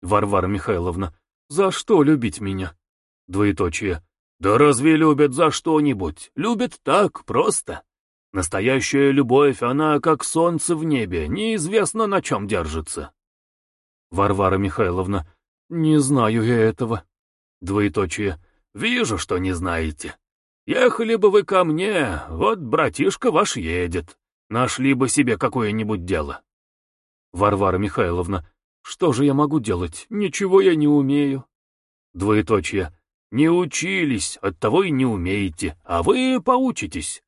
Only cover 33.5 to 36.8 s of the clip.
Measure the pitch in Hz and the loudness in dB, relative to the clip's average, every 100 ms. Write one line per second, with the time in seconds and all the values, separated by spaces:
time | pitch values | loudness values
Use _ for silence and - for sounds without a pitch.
33.5 | 170 175 - - 196 160 117 - - 98 | 2 0 -4 -4 -2 -2 -2 -4 -6 -6
34.5 | 92 110 139 196 139 131 107 87 101 98 | -2 0 2 2 0 0 -2 -2 -2 -4
35.5 | 78 87 76 _ 85 85 254 254 254 180 | -4 -8 -8 _ -2 2 2 2 -2 0
36.5 | 254 262 - | 0 0 -4